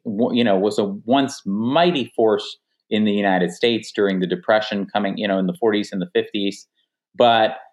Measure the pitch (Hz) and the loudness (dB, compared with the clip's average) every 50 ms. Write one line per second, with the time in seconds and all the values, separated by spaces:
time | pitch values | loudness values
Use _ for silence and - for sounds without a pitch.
0 | - 120 101 101 120 - - 120 120 110 98 95 98 107 104 - 104 98 98 104 | -10 -8 -4 -2 -2 0 0 2 2 2 2 2 2 0 0 0 -2 -2 -4 -6
1 | - 113 127 139 139 123 - - - 95 98 104 113 123 139 160 175 180 175 143 | -2 0 2 2 2 0 -4 -8 -6 -6 -4 -2 -2 0 0 2 2 2 2 0
2 | 117 113 - - 113 110 104 101 - - - - _ _ _ _ _ _ 110 107 | -4 -4 -2 0 2 2 2 0 -2 -8 -14 -18 _ _ _ _ _ _ 0 0
3 | 107 104 101 101 101 98 92 90 90 87 - - - 120 117 110 110 - - - | 2 2 2 2 2 2 2 2 0 0 0 0 0 0 0 -2 -4 -4 -2 0
4 | 101 98 95 92 92 87 92 90 - - 110 107 107 - 107 101 98 - - 104 | 0 2 2 0 -2 -2 -2 -2 0 2 2 2 2 -2 -4 -6 -6 -4 -4 -4
5 | 101 98 95 - 104 101 95 95 95 92 90 - - 110 104 107 101 - 104 95 | -2 -2 -4 -4 -2 -2 0 0 0 -2 -2 0 0 0 0 0 -2 -4 -6 -8
6 | 90 90 - 113 110 - - 104 98 98 95 - - _ _ _ _ _ _ _ | -8 -2 -2 -2 -2 -2 -4 -4 -4 -4 -6 -8 -14 _ _ _ _ _ _ _
7 | _ _ _ - 123 117 117 113 110 107 - - - - | _ _ _ 2 4 4 4 4 2 2 0 -6 -14 -20